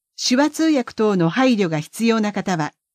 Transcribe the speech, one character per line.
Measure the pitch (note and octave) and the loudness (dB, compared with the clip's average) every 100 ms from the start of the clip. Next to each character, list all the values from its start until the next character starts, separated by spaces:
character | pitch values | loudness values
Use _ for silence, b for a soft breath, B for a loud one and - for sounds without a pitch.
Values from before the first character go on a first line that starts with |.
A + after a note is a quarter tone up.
| _ - | _ -10
手 | - B3+ | -2 2
話 | D4 | 0
通 | D4 D#4+ | 0 0
訳 | D4 A#3+ | 0 -2
等 | - G#3+ G3 | -2 0 2
の | E3 | 0
配 | E3+ C4 A#3 | 2 2 2
慮 | F#3+ | 0
が | D#3 | -2
必 | D3 - A3+ | -6 -2 0
要 | A3+ | 0
な | G#3 | 0
方 | G3+ F#3 F3+ | -4 -4 -2
は、 | D3 - _ | -4 -8 _